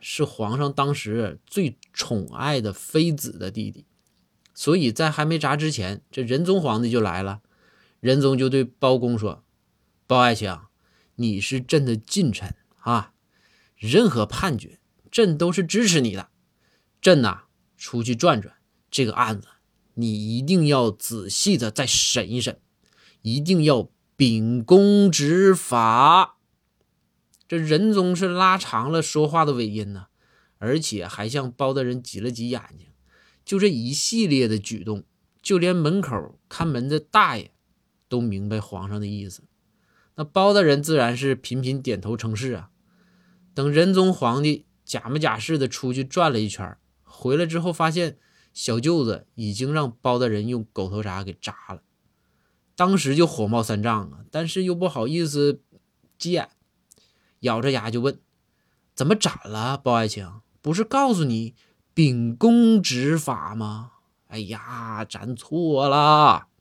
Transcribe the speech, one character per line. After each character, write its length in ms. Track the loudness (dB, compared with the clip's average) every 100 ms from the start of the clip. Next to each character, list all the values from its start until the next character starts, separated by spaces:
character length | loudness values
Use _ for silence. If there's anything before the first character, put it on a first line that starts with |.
是 240 | -10 -4
皇 320 | -4 -4 -4 -2
上 160 | -2
当 220 | -2 -2
时 440 | -4 -4 -4 -4 -8 _
最 300 | -4 -4 -4 _
宠 360 | -10 -4 -4 -6
爱 300 | -6 -2 -2
的 100 | -2
妃 400 | -6 -2 0 2
子 180 | 0 -6
的 180 | -10 -10
弟 200 | -8 -8
弟， 140 | -10 -20 _ _ _ _ _ _
所 200 | -6 0
以 160 | 2 2
在 200 | 0 -2
还 160 | 0 -2
没 120 | 0
铡 160 | -2
之 160 | -2 -2
前， 320 | -4 -6 -8 -10
这 120 | -6
仁 200 | -2 0
宗 200 | 2 0
皇 200 | 2 0
帝 80 | 0
就 80 | 0
来 240 | 0 -2
了。 200 | -6 -8 _ _ _ _ _ _
仁 240 | 0 2
宗 160 | 4 2
就 100 | 2
对 160 | 0
包 320 | 0 0 2 2
公 220 | 0 -2
说 260 | -4 -8 _ _ _ _ _ _ 0
：“包 120 | 4
爱 140 | 4
卿， 240 | 2 -4 -8 -14 _ _ _ _ -4
你 220 | -2 -2
是 220 | -4 -4
朕 240 | 0 0
的 100 | 2
近 380 | -2 -2 0 0
臣 220 | 0 -8 -14 _ _
啊， 340 | -2 -2 -4 _ _ _ _ _ _ _
任 320 | 0 4 4
何 160 | 2
判 320 | -2 -2 -4 -4
决 240 | -8 -20 _ _ _
朕 260 | 0 2 2
都 160 | 0
是 100 | 0
支 240 | -2 0 2
持 140 | 2
你 140 | 0
的。 160 | -4 -12 _ _ _ _ _ _ _
朕 180 | 4 6
呐， 220 | 4 -4 _ _ _ -20
出 260 | -10 -6
去 140 | -4 0
转 240 | 2 2
转， 140 | -2 _ _ _ _
这 140 | -2
个 80 | -2
案 260 | 0 -2 -4
子 100 | -10 _ _ _ _
你 460 | -6 -4 -2 -4 -4
一 20 |
定 260 | 2 2 4
要 240 | 2 0
仔 380 | -2 -8 -10 -8
细 300 | -2 0 0
的 120 | 0
再 160 | -4 -2
审 440 | 0 0 -2 -2
一 80 | -4
审， 180 | -4 -8 _ _ _ _ _ _
一 180 | -6 -2
定 260 | 2 2
要 260 | 4 2 0 _ _ 0
秉 480 | 2 2 0 0
公 480 | 6 8 8 6 4
执 420 | 4 2 4 4
法。” 840 | 2 0 0 4 6 6 6 4 _ _ _ _ _ _ _ _ _ _ _ -6
这 100 | -2
仁 360 | 2 2 4
宗 220 | 2 2
是 140 | 0 0
拉 280 | 2 2 2
长 360 | 0 -4 -2
了 100 | -2
说 240 | 0 0 2
话 180 | 2
的 100 | 2
尾 120 | 0 -2
音 260 | -4 -8
呢， 140 | -10 -16 _ _ _ _ -8
而 200 | -4 -2
且 260 | -2 -8
还 240 | -8 -8 -6
向 220 | -6 -6
包 240 | -4 -2
大 80 | -2
人 180 | -2 -6
挤 200 | -8 -8
了 100 | -8
挤 180 | -6 -6
眼 140 | -8 -10 -20
睛。 80 | -20 _ _ _ _ _
就 140 | -4 0
这 100 | 2
一 240 | 0 -4
系 360 | -4 -2 0 2
列 180 | 2 2
的 100 | -2
举 280 | -6 -10
动， 180 | -8 -10 -12 _ _ _
就 160 | 0 2
连 160 | 2
门 260 | 2 2 0
口 380 | -2 -6 -8 -16 -12
看 160 | -6 -4
门 200 | -2 -2
的 120 | -4
大 380 | 0 2 2 0
爷 140 | -10 _ _ _ _ _ _
都 120 | -4
明 280 | -2 -4 -4
白 120 | -6
皇 280 | -6 -10 -8
上 120 | -6
的 80 | -6
意 200 | -8 -12
思。 140 | -16 _ _ _ _ _ _ _
那 80 | -12
包 320 | -4 2 4
大 80 | 6
人 180 | 6 4
自 140 | 2
然 220 | 2 2 0
是 180 | -2
频 260 | -2 -4 -4
频 220 | -4 -4
点 180 | -4 -4
头 160 | -4 -6
称 200 | -4 -4
是 160 | -6
啊。 180 | -8 -12 _ _ _ _ _ _ _ _
等 160 | -4 0
仁 240 | 4 4
宗 220 | 4 4
皇 300 | 2 0 0
帝 220 | 0 -2 _ _
假 240 | -10 -8 -6
模 100 | -2
假 180 | -2 -2
式 220 | -2 -2
的 80 | -2
出 260 | -4 -6
去 120 | -4
转 280 | -4 0 0
了 60 | 0
一 100 | -4
圈， 300 | -6 -12 -14 _ _
回 340 | _ -8 -2 -2
来 80 |
之 140 | -2 -4
后 140 | -4
发 180 | -2 -2
现 280 | -2 -4 -8 _ _ _
小 260 | -10 -4 -2
舅 240 | 0 2
子 240 | 0 -4 -8
已 180 | -8 -6
经 200 | -4 -4
让 180 | -2 -4 -4
包 200 | -2 0
大 80 | 0
人 180 | -2 -4
用 180 | -6 -8
狗 160 | -8 -6
头 140 | -6
铡 220 | -6 -8
给 80 | -10
扎 200 | -12 -14 -14 -16
了， 120 | -20 _ _ _ _ _ _ _ _ _ 0
当 200 | 2 2
时 200 | 2 2
就 100 | 2
火 180 | 2 0
冒 120 | 0
三 220 | 0 -2
丈 260 | -2 -2 -6
啊， 120 | -14 -10
但 160 | -8 -6
是 160 | -4
又 100 | -2
不 160 | -2 -4
好 200 | -2 -4
意 180 | -2 -2
思 360 | 0 0 0 _ _ _ _ _ -12
急 140 | -4
眼， 200 | -4 -4 _ _ _ _ _ _ _ _ _
咬 220 | -2 0
着 80 | 0
牙 200 | -2 -2
就 120 | -2
问 180 | -2 -4 _ _ _ _ _ _ _
：“怎 120 | -2 0
么 80 | 2
斩 240 | 0 -4
了， 340 | -10 -6 -4 -2
包 160 | 0
爱 120 | 2 0
卿？ 220 | -4 -12 -16 _ _
不 140 | -4
是 100 | -2
告 300 | 0 2 2
诉 100 | 2
你 300 | 0 -2 -6 -12 _ _ _
秉 420 | 2 2 2 -2 2
公 460 | 4 6 6 6
执 340 | 2 -2 0 -2
法 380 | -2 -6 -8
吗 380 | -8 -8 -8 -14 _ _ _ _
？”“哎 120 | -12
呀， 640 | -10 -12 -12 -12 -10 -10 -10
咱 280 | -12 -10
错 540 | -12 -8 -4 0 2 2
了。” 600 | 4 6 6 6 4 0 _